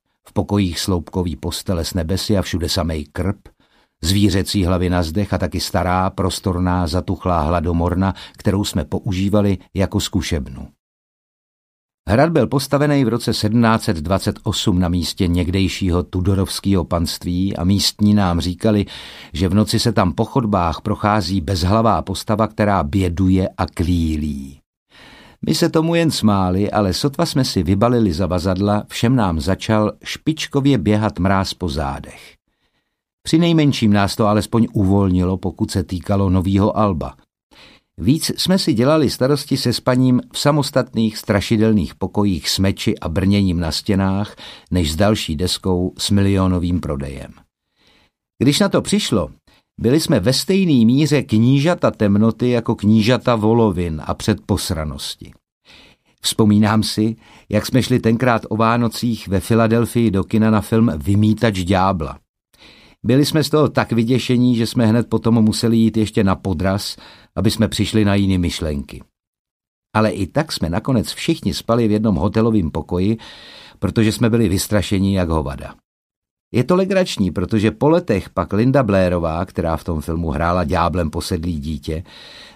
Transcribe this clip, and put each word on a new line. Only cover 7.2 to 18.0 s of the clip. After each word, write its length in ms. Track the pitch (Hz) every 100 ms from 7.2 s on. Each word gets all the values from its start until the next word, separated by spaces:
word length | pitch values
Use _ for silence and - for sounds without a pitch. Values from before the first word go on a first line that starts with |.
| 92 85
hladomorna, 760 | 76 87 85 85 85 87 95 - - -
kterou 280 | 110 95
jsme 200 | 101 90
používali 760 | 76 95 - 92 98 104 101 92 -
jako 260 | 92 92 101
zkušebnu. 680 | - 92 - 82 65 65 69 _ _ _ _ _ _ _ _ _ _ _ _ _ -
Hrad 220 | 113 160
byl 160 | 160 110
postavený 580 | 139 - 143 151 143
v 40 | 113
roce 260 | 117 -
sedmnáct 480 | 110 104 120 113 113
set 140 | - 82
dvacet 420 | 80 95 107 -
osm 360 | - 90 113 90
na 100 | 87
místě 380 | 90 80 - 90
někdejšího 760 | 87 87 95 92 - 92 85
tudorovského 840 | - 92 92 95 92 - 98 95
panství 720 | 80 85 82 - 87 87 98 -
a 80 |
místní 500 | 90 98 - -